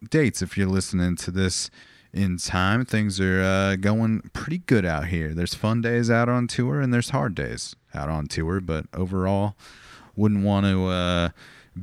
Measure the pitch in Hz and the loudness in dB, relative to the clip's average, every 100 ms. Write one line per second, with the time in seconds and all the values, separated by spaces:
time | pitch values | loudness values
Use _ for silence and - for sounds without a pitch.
0 | - 160 127 - 92 - 95 95 - 92 | -2 2 2 0 -4 0 2 2 0 0
1 | 90 87 - 92 92 - - - - - | 0 0 -4 0 0 0 -8 -12 -20 -20
2 | - 90 98 87 - 92 95 113 127 110 | -10 -2 0 -2 -2 0 2 2 0 0
3 | 104 95 95 92 95 95 98 95 101 110 | 0 0 2 2 2 2 2 0 0 2
4 | 113 110 - - - 180 - 117 90 78 | 2 0 -4 -10 -6 -6 2 2 2 -2
5 | 85 87 78 80 87 - 107 117 117 120 | -2 -2 -2 -2 -4 -2 -2 0 0 0
6 | 117 117 120 123 120 - 123 147 131 120 | 2 2 2 0 0 -2 0 0 0 0
7 | - 135 135 78 65 - - - _ - | 0 -2 -2 -4 -6 -6 -10 -14 _ -8
8 | 73 78 76 - 80 95 87 80 - - | -4 -4 -4 -4 -2 -2 -2 -6 -6 -6
9 | 92 95 95 98 104 - - - - - | -4 0 0 0 -2 -6 -20 -20 -20 -20
10 | - - 107 101 101 98 98 95 92 90 | -12 0 2 4 4 4 4 2 2 0
11 | 90 87 85 - - - - 90 | 2 2 0 -4 -20 -20 -18 -10